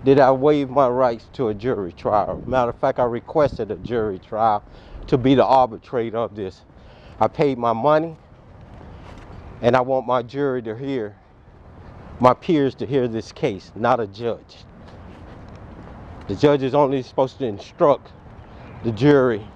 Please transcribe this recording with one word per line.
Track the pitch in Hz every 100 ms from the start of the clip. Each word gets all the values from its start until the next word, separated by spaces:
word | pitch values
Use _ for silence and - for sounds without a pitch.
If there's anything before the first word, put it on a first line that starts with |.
did | 131 139
I | 131
waive | 135 143 151 135
my | 131 127
rights | 123 127 117 -
to | - 117
a |
jury | 101 120 104 90
trial. | - - 104 90 92 110
Matter | 127 120
of | -
fact, | 139 131
I |
requested | 123 117 - 160 143 - 104
a | 90
jury | 98 120 107 92
trial | - 107 113 104 - - - - -
to | 135
be | 127 135
the | 104
arbitrator | 131 123 107 - 127 113 110
of | 113 104
this. | 95 - - - - - - -
I | 113
paid | - 147 123
my | 117
money, | 113 139 156 165 160 - - - - - - - - - - - - - -
and | 117 127
I |
want | 127 131 117
my | 127
jury | 120 139 143 127
to | 110 113
hear, | 139 135 104 107 _ - - - - - - - - -
my | 123
peers | 123 - 156 139 -
to | 104
hear | 135 123
this | 113 -
case, | - 143 95 - 92
not | 117 127
a | 104
judge. | 101 117 98 - - - - - - - - - - - - - - - - - - -
The | 98
judge | 147 143
is | 131 143
only | 139 139
supposed | 123 - 135 -
to | 127
instruct | 101 - - 160 127 - - - - - - - -
the | 120
jury | 110 143 143 127 104 110